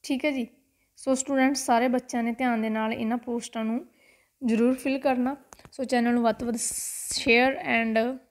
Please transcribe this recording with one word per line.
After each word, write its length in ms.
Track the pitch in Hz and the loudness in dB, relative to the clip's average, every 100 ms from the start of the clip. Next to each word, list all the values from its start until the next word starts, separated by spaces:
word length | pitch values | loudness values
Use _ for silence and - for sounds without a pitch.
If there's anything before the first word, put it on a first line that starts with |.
ਠੀਕ 220 | - 269 | -4 -2
ਹੈ 60 | 311 | -2
ਜੀ, 160 | 269 226 _ _ _ _ _ | -2 -6 _ _ _ _ _
ਸੋ 180 | - | -2
ਸਟੂਡੈਂਟਸ 520 | 262 - 269 262 269 - | -2 0 2 2 2 2
ਸਾਰੇ 220 | 233 254 | 2 4
ਬੱਚਿਆਂ 340 | 247 247 247 | 0 -2 -4
ਨੇ 100 | 233 | -4
ਧਿਆਨ 300 | 226 254 233 | -2 -2 0
ਦੇ 60 | 220 | -2
ਨਾਲ 240 | 220 220 | -2 -2
ਇਹਨਾਂ 260 | 233 220 240 | -2 -2 -4
ਪੋਸਟਾਂ 460 | 247 233 233 233 | -4 -8 -6 -6
ਨੂੰ 220 | 220 233 349 _ _ _ _ _ | -4 -4 -6 _ _ _ _ _
ਜ਼ਰੂਰ 300 | 247 220 240 | 0 2 2
ਫਿਲ 240 | 254 277 269 | 2 -2 -2
ਕਰਨਾ। 380 | 269 254 247 285 - - - | 0 0 -2 -4 -14 -20 -20
ਸੋ 120 | - | -10
ਚੈਨਲ 300 | 254 247 240 | -2 0 2
ਨੂੰ 80 | 240 | 2
ਵੱਧ 140 | 233 220 | 2 0
ਤੋਂ 100 | 240 | -4
ਵੱਧ 100 | 226 - - - - - | -4 -4 -6 -8 -10 -6
ਸ਼ੇਅਰ 460 | - - 233 262 269 | -4 4 6 4 2
and 600 | - 233 226 220 240 262 _ | 0 0 2 2 0 -4 _